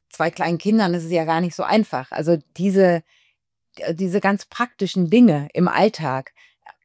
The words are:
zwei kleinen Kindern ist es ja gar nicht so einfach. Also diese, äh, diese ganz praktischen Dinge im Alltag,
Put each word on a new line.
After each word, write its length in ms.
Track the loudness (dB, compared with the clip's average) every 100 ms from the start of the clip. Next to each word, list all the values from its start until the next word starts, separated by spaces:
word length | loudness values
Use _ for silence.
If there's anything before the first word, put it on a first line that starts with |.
| _
zwei 200 | -4 -4
kleinen 280 | -2 -4 -2
Kindern 360 | 0 2 2
ist 100 | -2
es 60 | -2
ja 120 | -2
gar 160 | 0 -2
nicht 140 | -2
so 80 | -4
einfach. 480 | 0 0 0 -6 -8
Also 260 | -6 0 0 _ -4
diese, 460 | 0 4 4 2 -4 _ _ _ _ _ _ -10
äh, 180 | -8
diese 260 | -4 -4 -2
ganz 260 | 0 -2 -6
praktischen 640 | -8 -8 -6 -4 -2 2
Dinge 380 | 6 6 4 -2
im 140 | -2 0
Alltag, 640 | 2 0 0 -6 -6 -8 _ _ _ -20 -20